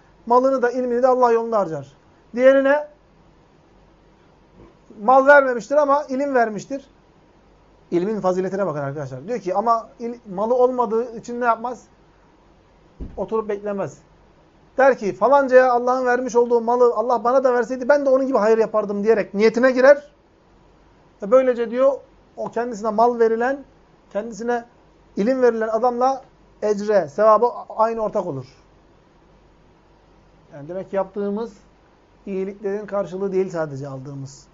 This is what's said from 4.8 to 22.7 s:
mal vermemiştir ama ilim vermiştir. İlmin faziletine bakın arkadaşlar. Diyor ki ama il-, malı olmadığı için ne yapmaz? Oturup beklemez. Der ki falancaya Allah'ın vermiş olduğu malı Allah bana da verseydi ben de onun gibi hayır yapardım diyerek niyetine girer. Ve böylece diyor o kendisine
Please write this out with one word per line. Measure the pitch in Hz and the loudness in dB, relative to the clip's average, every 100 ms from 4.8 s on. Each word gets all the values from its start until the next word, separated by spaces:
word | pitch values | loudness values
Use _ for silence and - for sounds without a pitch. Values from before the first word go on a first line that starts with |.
| - - | -20 -6
mal | 208 269 269 | 2 4 6
vermemiştir | 285 269 240 - 285 | 6 4 -2 -2 0
ama | 285 285 | 2 0
ilim | 294 262 285 262 | -2 -4 -2 0
vermiştir. | 226 202 - 269 - _ _ _ _ _ _ _ _ _ - | 0 -4 -10 -14 -14 _ _ _ _ _ _ _ _ _ -6
İlmin | 170 190 214 | -4 -2 -2
faziletine | 185 185 185 190 190 | -2 -2 -2 -4 -4
bakın | 147 | -4
arkadaşlar. | 139 143 131 127 165 | -8 -8 -12 -12 -10
Diyor | 240 | -8
ki | 180 190 | -6 -2
ama | 226 226 - - | 0 -2 -4 -12
il-, | 233 240 208 | -12 -12 -12
malı | 185 220 254 | -6 -2 2
olmadığı | 247 254 226 226 247 226 | 2 2 -2 -2 -4 -10
için | - 240 | -12 -4
ne | 240 | -2
yapmaz? | 220 240 240 - _ _ _ _ _ _ _ _ _ _ - - - | -2 -4 -12 -18 _ _ _ _ _ _ _ _ _ _ -16 -14 -10
Oturup | 190 220 214 | -6 -4 -4
beklemez. | 202 208 202 156 - _ _ _ _ _ _ _ - | -6 -6 -8 -8 -12 _ _ _ _ _ _ _ 2
Der | 269 247 | 2 2
ki | 202 180 | -2 0
falancaya | 226 285 269 254 254 | 2 4 6 6 6
Allah'ın | 240 247 254 247 | 2 0 0 0
vermiş | 247 254 233 | 0 0 0
olduğu | 240 240 | 2 2
malı | 226 247 247 214 | 2 2 2 2
Allah | 233 240 | 0 0
bana | 233 269 | 2 2
da | 262 | 2
verseydi | 247 226 254 247 | 0 -2 -2 0
ben | 294 277 | 2 2
de | |
onun | 262 269 | 0 0
gibi | 254 | 0
hayır | 208 226 | 2 2
yapardım | 214 214 208 202 | 0 -2 -4 -2
diyerek | 208 220 185 | 0 0 0
niyetine | 196 226 233 262 | 0 0 4 2
girer. | 254 262 285 - _ _ _ _ _ _ _ _ _ _ - | 6 6 6 2 _ _ _ _ _ _ _ _ _ _ -12
Ve | 196 | 2
böylece | 254 254 240 226 | 4 4 0 -2
diyor | 247 269 262 - _ _ - | 2 2 0 -8 _ _ -12
o | 208 | -8
kendisine | 220 240 | -6 -6